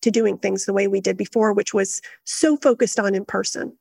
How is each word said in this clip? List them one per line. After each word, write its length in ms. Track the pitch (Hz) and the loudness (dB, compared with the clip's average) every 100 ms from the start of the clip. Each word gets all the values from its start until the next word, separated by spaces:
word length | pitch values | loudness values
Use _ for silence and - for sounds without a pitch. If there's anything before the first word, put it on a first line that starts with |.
to 80 | 233 | 0
doing 280 | 226 214 196 | 2 0 0
things 260 | 196 196 | -2 -4
the 80 | - | -2
way 140 | 196 196 | 0 2
we 120 | 196 | 0
did 160 | 190 185 | 0 -2
before, 360 | 202 226 214 | -2 0 2
which 220 | 202 - | 2 0
was 260 | 208 190 - - - | 0 -2 -4 -12 -20
so 320 | - - 311 294 | -10 0 2 4
focused 420 | 277 233 233 - | 2 2 0 0
on 160 | 202 | 0
in 100 | 196 | 0
person. 520 | 202 196 202 - - - | -2 -4 -4 -6 -8 -12